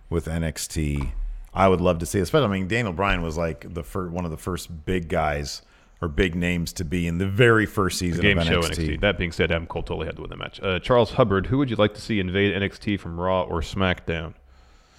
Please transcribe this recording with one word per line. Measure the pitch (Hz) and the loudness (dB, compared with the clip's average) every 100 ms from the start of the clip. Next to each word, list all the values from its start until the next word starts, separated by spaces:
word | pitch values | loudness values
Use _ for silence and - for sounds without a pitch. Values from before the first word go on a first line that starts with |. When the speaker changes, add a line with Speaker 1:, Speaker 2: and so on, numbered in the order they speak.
| - | -6
Speaker 1:
with | 85 80 | -4 -2
N | 82 | -2
X | 82 - - | -4 -4 -6
T. | 85 76 71 67 - - - - | -4 -2 -2 -2 -4 -6 -8 -6
I | 92 98 | 2 4
would | 90 | 6
love | 90 85 | 4 2
to | 85 | 0
see, | 101 | -2
especially, | 90 160 113 | 2 2 2
I | 95 | 0
mean, | 92 | 0
Daniel | 113 110 | -2 -2
Bryan | 82 98 92 | 0 0 2
was, | 82 78 | 0 -2
like, | 85 76 - | -2 -4 -10
the | 85 | -10
fir-, | - 98 90 | -8 -6 -6
one | 85 85 | -4 -6
of | |
the | 78 | -6
first | 98 85 - 82 85 | -6 -6 -8 -10 -2
big | 90 80 | -2 0
guys | 87 78 73 73 - - _ _ - | 0 0 -2 -4 -10 -16 _ _ -8
or | 87 | -4
big | 73 95 87 | 2 2 2
names | 87 87 82 | 0 0 -2
to | - 80 | -6 -4
be | 90 85 | -2 0
in | 85 | 0
the | 95 | 0
very | 98 120 110 101 | 6 6 6 4
first | - 90 - | 0 0 0
season | 90 82 | -2 2
Speaker 2:
The | |
game | 101 92 | 2 4
Speaker 1:
of | 82 | 4
Speaker 2:
show | 90 | 2
Speaker 1:
N | 82 | 2
X | 82 | 0
T. | 78 | -2
Speaker 2:
N | |
X | 80 | 2
T. | |
That | 101 85 | 0 2
being | 87 | -2
said, | - 85 | 0 0
Adam | 85 85 | 0 -4
Cole | 85 | -8
totally | 82 85 80 | -6 -6 -6
had | - | -8
to | |
win | 85 | -12
the | 85 | -10
match. | - - | -12 -6
Uh, | 98 90 | -2 -2
Charles | - 123 110 | 2 4 4
Hubbard, | - 113 98 90 | 2 2 2 2
who | 131 | 0
would | 139 | 0
you | 104 | 4
like | 107 | 2
to | - | 2
see | - 107 | -4 -2
invade | 90 95 101 90 | 0 2 2 2
N | |
X | 98 - | -2 -4
T | - 98 | -4 -4
from | 87 85 | -4 -4
Raw | 90 92 | 0 0
or | - 85 | 0 -2
SmackDown? | - 98 95 87 - 82 82 - _ - - _ _ | -4 0 0 0 -2 -4 -6 -12 _ -20 -20 _ _